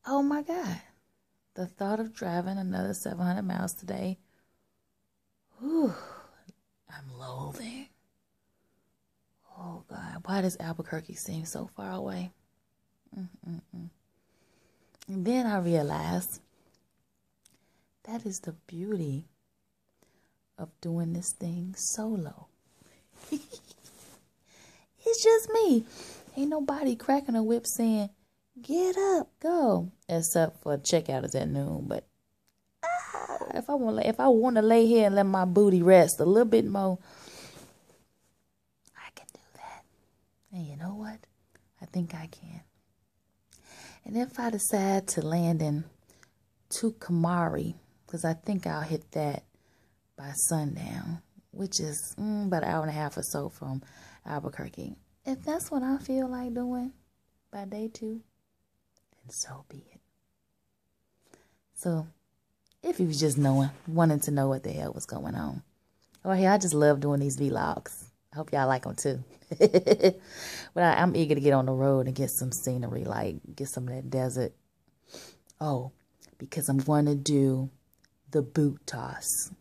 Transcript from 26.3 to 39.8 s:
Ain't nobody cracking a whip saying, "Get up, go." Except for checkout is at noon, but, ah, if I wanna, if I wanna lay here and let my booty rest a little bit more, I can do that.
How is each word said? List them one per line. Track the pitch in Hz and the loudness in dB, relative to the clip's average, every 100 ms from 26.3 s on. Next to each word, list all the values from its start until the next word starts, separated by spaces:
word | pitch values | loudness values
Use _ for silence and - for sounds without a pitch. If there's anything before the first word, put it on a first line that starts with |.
Ain't | - 285 | -4 -2
nobody | 311 277 285 277 | 0 -2 0 -2
cracking | 233 - 277 277 | -2 2 2 2
a | 226 | 0
whip | 220 233 - | 2 0 0
saying, | - 226 214 202 _ _ _ _ 254 | 0 2 2 -2 _ _ _ _ -20
"Get | 240 330 370 370 | -4 0 2 2
up, | 392 349 - _ | 2 2 0 _
go." | 311 349 254 180 175 _ - | 0 2 4 2 -2 _ -4
Except | 165 165 170 160 - | -2 0 2 2 -2
for | 151 143 | -4 -4
checkout | - 165 160 131 | 2 0 2 -4
is | - | -2
at | 135 156 | -2 -2
noon, | 139 143 156 - | -2 -4 -6 -6
but, | - _ _ _ _ _ _ _ _ | -8 _ _ _ _ _ _ _ _
ah, | 659 698 - - - - - | -4 -4 -6 -10 -8 -8 -6
if | - - | -6 -2
I | |
wanna, | 285 226 220 | -2 0 0
if | - 226 | 0 4
I | 262 | 6
wanna | 226 254 226 | 6 6 4
lay | 214 233 226 | 6 8 8
here | 233 | 8
and | 208 | 6
let | 196 196 | 4 4
my | 190 | 2
booty | 185 180 208 180 | 4 6 8 8
rest | 170 185 151 - | 10 10 10 4
a | |
little | 170 208 233 | 4 6 6
bit | 226 | 4
more, | 214 202 190 180 - - - - - - - _ _ _ _ _ _ _ _ _ _ _ _ - | 4 0 0 -2 -8 -20 -20 -20 -20 -20 -20 _ _ _ _ _ _ _ _ _ _ _ _ -20
I | - | -20
can | - - | -20 -20
do | - _ - | -20 _ -20
that. | - - | -20 -20